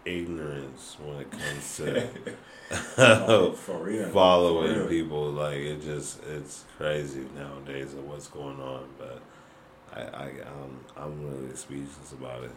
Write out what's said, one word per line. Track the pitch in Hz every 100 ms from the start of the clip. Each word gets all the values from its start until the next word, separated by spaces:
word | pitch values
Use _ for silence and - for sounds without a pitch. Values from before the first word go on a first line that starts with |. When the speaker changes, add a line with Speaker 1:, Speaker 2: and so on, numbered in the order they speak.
Speaker 1:
ignorance | 87 87 85 82 76 71 67 65 - -
when | 76 71
it | 67
comes | 69 - 71 - -
to | 76 - -
Speaker 2:
<laughs> | - - - - - -
Speaker 1:
<laughs> | - - -
Speaker 2:
Oh, | 123 107 110 107 85
for | - - 85
real. | 90 110 92
Speaker 1:
following | 95 92 90 87 82 78
Speaker 2:
For | 101
real. | 82
Speaker 1:
people. | 82 80 73 73
Like, | 73 73 71
it | 71 76
just, | 76 73 69 -
it's | - 76 71 - - -
crazy | 76 76 71 67 65 69
nowadays | 69 69 69 69 67
of | 69 69
what's | 71 -
going | 76 71 69
on. | 67 65 67 67
But | 64 64 - - - - - - -
I, | -
I, | - - 69 64 -
um, | 71 69 65 65 -
I'm | 73 76
really | 73 67 65
speechless | 65 - 69 69 69 69
about | 67 64 62
it. | 62